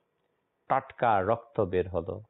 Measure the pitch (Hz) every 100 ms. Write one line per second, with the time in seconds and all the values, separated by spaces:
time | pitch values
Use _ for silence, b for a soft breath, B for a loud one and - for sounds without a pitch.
0 | _ _ _ _ _ _ - 131 - -
1 | 123 104 95 113 - - 95 92 90 90
2 | 95 95 110